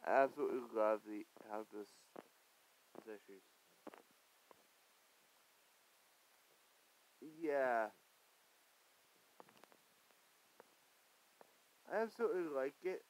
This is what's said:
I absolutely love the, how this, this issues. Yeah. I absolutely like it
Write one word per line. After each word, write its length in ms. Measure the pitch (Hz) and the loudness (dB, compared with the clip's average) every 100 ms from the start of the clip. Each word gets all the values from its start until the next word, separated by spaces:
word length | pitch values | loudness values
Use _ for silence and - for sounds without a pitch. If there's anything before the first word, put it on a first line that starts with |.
| - | 4
I 160 | 120 | 6
absolutely 400 | 135 139 131 123 120 | 4 4 -2 -2 -4
love 280 | 110 107 110 104 | 2 2 2 -2
the, 200 | 107 - - 110 | -10 -10 -16 -10
how 140 | 107 107 107 | -8 -8 -10
this, 140 | 101 - - - - _ _ _ _ _ _ - 107 | -12 -16 -18 -18 -18 _ _ _ _ _ _ -20 -14
this 140 | 107 | -16
issues. 240 | - 98 - _ _ _ - - - - _ _ _ - _ _ _ - _ - _ _ _ _ _ _ - _ _ - _ - _ - _ _ - _ _ _ 147 156 | -16 -20 -20 _ _ _ -18 -18 -20 -20 _ _ _ -20 _ _ _ -20 _ -20 _ _ _ _ _ _ -20 _ _ -20 _ -20 _ -20 _ _ -20 _ _ _ -18 -4
Yeah. 440 | 165 143 131 120 107 - _ _ _ _ _ _ _ _ _ _ _ _ - _ - - - - - _ _ - _ - _ _ - - _ _ _ _ _ _ - - _ _ - | 0 2 4 4 2 -2 _ _ _ _ _ _ _ _ _ _ _ _ -20 _ -20 -20 -20 -20 -20 _ _ -20 _ -20 _ _ -20 -20 _ _ _ _ _ _ -20 -20 _ _ -4
I 60 | 190 | -2
absolutely 500 | 226 214 226 175 170 135 | -2 0 0 2 0 0
like 200 | 135 - | 0 -2
it 200 | 180 185 - | -4 -4 -8